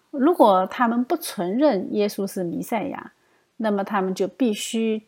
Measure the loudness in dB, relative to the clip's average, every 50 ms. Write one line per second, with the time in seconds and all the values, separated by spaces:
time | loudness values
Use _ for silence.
0 | _ _ -2 2 2 4 6 6 6 6 6 4 2 0 0 0 0 2 2 0
1 | 0 0 -2 -4 -4 -8 -6 -4 -4 -2 0 2 2 4 2 2 -2 -2 0 0
2 | 0 0 -2 -4 -6 -4 -4 -4 -4 -4 -4 -6 -4 -4 -4 -4 -4 -6 -8 -10
3 | -12 -16 -18 _ _ _ _ _ _ _ _ -4 -2 0 0 0 -2 -2 -2 0
4 | 0 0 0 -2 -2 -4 0 0 0 0 0 -2 -4 -4 -2 0 0 0 -2 -2
5 | -6